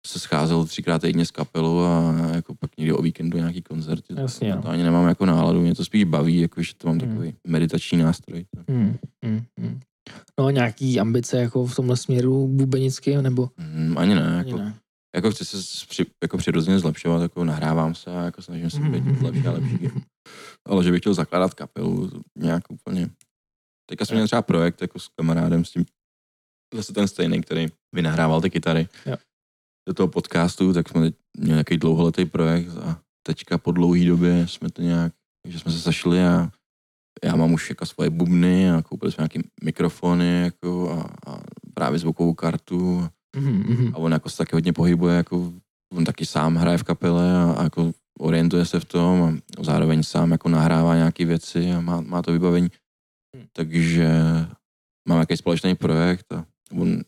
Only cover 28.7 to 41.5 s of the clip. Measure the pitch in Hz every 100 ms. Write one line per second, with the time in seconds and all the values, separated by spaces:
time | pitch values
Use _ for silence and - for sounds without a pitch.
28.7 | 82 82 - - 127 _ _ _ _ _
29.7 | _ - 85 85 87 - 85 85 - 95
30.7 | 87 80 82 80 - _ - 71 78 -
31.7 | 87 82 80 85 82 87 87 82 82 87
32.7 | 85 82 - _ _ - - - 85 -
33.7 | 87 87 87 87 87 87 87 85 - 87
34.7 | - 87 85 85 - _ _ 87 85 85
35.7 | 82 85 80 90 90 90 87 87 - _
36.7 | _ _ _ _ - 85 82 82 82 -
37.7 | - 85 - 85 82 87 87 87 92 92
38.7 | 82 - - - - 78 - - - 78
39.7 | - 85 - 87 87 87 87 87 - 87
40.7 | 90 87 82 - - 71 - -